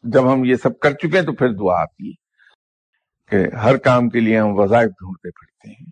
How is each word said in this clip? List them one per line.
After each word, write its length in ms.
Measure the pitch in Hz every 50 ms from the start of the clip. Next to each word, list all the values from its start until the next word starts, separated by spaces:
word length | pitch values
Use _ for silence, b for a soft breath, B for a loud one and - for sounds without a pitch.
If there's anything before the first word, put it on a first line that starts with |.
جب 300 | - 117 110 131 127 127
ہم 120 | 135 131 127
یہ 100 | 123 127
سب 240 | 120 - 135 117 _
کر 140 | - 147
چکے 260 | 143 - - 160 151 185
ہیں 80 | 170
تو 80 | 147 127
پھر 140 | - 127 127
دعا 320 | 110 95 104 92 90 87
آتی 300 | 80 - _ _ - -
ہے 60 | - _ _ _ b b b b b b _ _ _ _ _ _ _ _ _ _ _ _ _ _
کہ 260 | 104 101 90 - -
ہر 200 | - 107 117 135
کام 320 | 123 - 135 123 123 120 117
کے 120 | 117 120
لیے 180 | 113 110 113 110
ہم 200 | 107 107 101 98
وظائف 320 | 104 95 110 117 117 107
ڈھونڈتے 400 | 92 _ 92 92 92 - _ 87
پھرتے 400 | - _ _ _ _ _ _ 104
ہیں 200 | 104 _ 156 165